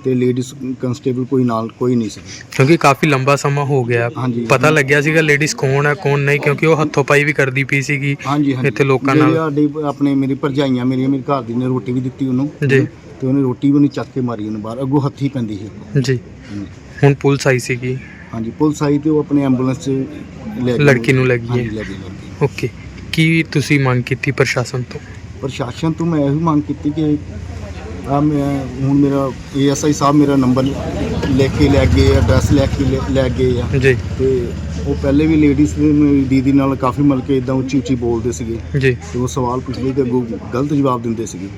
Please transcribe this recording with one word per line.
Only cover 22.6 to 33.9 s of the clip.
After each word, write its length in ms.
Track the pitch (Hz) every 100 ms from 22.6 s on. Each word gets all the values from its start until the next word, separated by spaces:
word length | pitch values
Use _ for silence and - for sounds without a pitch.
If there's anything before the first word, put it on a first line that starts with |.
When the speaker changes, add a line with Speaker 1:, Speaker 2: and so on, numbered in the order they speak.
| 127 - - - - -
Speaker 2:
ਕੀ 280 | 160 165 160
ਤੁਸੀਂ 280 | 151 131 147
ਮੰਗ 240 | 135 123
ਕੀਤੀ 280 | 120 123 -
ਪ੍ਰਸ਼ਾਸਨ 500 | 131 135 - 120 131
ਤੋਂ? 180 | 123 - - - - -
Speaker 1:
ਪ੍ਰਸ਼ਾਸਨ 500 | 135 127 123 - 160
ਤੋਂ 140 | 156 170
ਮੈਂ 140 | 160
ਇਹੀ 200 | 139 143
ਮੰਗ 220 | 165 147
ਕੀਤੀ 280 | 143 143 151
ਕਿ 280 | 151 151 147 - - - - - - - - -
ਆ 120 | 143
ਮੈਂ 460 | 151 147 139 139 131 123
ਹੁਣ 140 | 135 139
ਮੇਰਾ 340 | 143 139 135 120 - 143
ਏ 120 | 139
ਐਸ 160 | 139 156
ਆਈ 80 |
ਸਾਹਿਬ 220 | 147 143 147
ਮੇਰਾ 200 | 143 139
ਨੰਬਰ 280 | 127 127 135 - - - - - -
ਲੈ 180 | 127 135 -
ਕੇ 100 | 143
ਲੈ 160 | 139 131
ਗਏ, 300 | 131 135 135
ਐਡਰੈਸ 360 | 131 131 -
ਲੈ 140 | 147 135
ਕੇ 200 | - 135
ਲੈ, 120 | 131 -
ਲੈ 180 | 135 131
ਗਏ 320 | 123 131 123
ਆ। 160 | 123 139
Speaker 2:
ਜੀ। 200 | 135